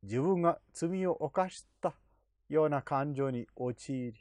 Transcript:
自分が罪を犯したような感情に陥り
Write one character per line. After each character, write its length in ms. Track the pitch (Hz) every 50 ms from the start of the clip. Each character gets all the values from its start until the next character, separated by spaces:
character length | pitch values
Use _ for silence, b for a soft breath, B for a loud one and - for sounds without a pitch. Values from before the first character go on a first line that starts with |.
自 180 | - 98 104 123
分 220 | 139 175 190 175
が 180 | 170 170 165 - _ _ _
罪 340 | - - 170 185 190 185 185
を 60 | 170
犯 360 | - - 143 - - 185 185
し 160 | - - - _ _ _
た 140 | - 180 - _ _ _ _ _ _ _ _ _ _ _
よ 160 | 147 151 156
う 40 | 151
な 120 | 147 139
感 320 | - - 147 135 139 147 147
情 180 | 135 139 135
に 160 | 127 120 117 - _
陥 380 | - 123 127 120 - - - 139
り 200 | 131 123 120 113 -